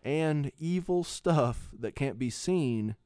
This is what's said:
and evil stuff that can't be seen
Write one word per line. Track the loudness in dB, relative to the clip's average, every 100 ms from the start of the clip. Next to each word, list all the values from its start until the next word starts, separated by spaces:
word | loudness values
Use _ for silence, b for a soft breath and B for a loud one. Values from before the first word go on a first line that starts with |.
and | 0 0 2 2 0 -4
evil | -2 -2 2 0
stuff | 0 -2 2 4 4 0 -8 -8
that | -8 -2
can't | -4 -2
be | -4
seen | -4 0 0 2 0 -2 -6